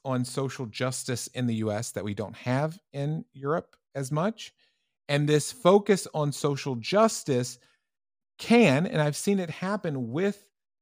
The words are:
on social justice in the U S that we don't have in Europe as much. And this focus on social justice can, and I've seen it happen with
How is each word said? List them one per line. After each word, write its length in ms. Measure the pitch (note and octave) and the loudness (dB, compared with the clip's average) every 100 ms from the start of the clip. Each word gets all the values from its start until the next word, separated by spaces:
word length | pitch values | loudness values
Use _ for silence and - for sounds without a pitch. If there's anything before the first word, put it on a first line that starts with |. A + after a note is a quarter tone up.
on 220 | C#3 B2+ | -4 -2
social 400 | B2 - C3+ - | -2 -4 -4 -6
justice 640 | A#2 - C3 B2+ - A#2+ - | -8 -4 -4 -4 -6 -6 -6
in 180 | B2+ | -4
the 100 | B2 | -2
U 160 | A2 G#2+ | 0 -2
S 200 | G#2 A2 | -2 -4
that 120 | G2+ | -6
we 120 | G2+ | -6
don't 200 | G2+ G2+ A2 | -6 -8 -6
have 420 | B2 B2+ D#3 E3+ _ | -2 0 -2 -6 _
in 320 | C#3+ C#3+ D#3+ - | -6 -4 -6 -10
Europe 420 | C3+ C#3 E3+ - _ _ | -8 -4 -4 -4 _ _
as 180 | C#3 C3+ | -8 -4
much. 400 | D3 F#3+ A3+ - _ _ _ _ _ - | -2 -2 -4 -14 _ _ _ _ _ -2
And 220 | C#3+ D3 | 0 4
this 220 | D3+ - | 2 0
focus 560 | - F3 G3+ G3+ F#3+ - | 2 6 6 6 0 0
on 160 | D#3+ D3 | -4 -2
social 420 | - D3 C#3 C#3 | -2 -2 -2 -4
justice 840 | A#2+ A2 G3 A3 - - B2 B2 - _ _ _ _ _ _ _ - | -6 0 4 4 2 -2 0 -2 -8 _ _ _ _ _ _ _ -6
can, 480 | - A#3+ F#3+ C3 F#3 | 4 6 8 6 2
and 120 | D#3+ | 0
I've 160 | D3+ | 0
seen 240 | D3 - G3 | 0 0 0
it 120 | E3 | -2
happen 580 | - F#3 G#3 E3+ C3+ A2+ | -6 -4 -4 -4 -4 -4
with 340 | C#3 G3+ G3+ _ _ _ _ | -2 -2 -2 _ _ _ _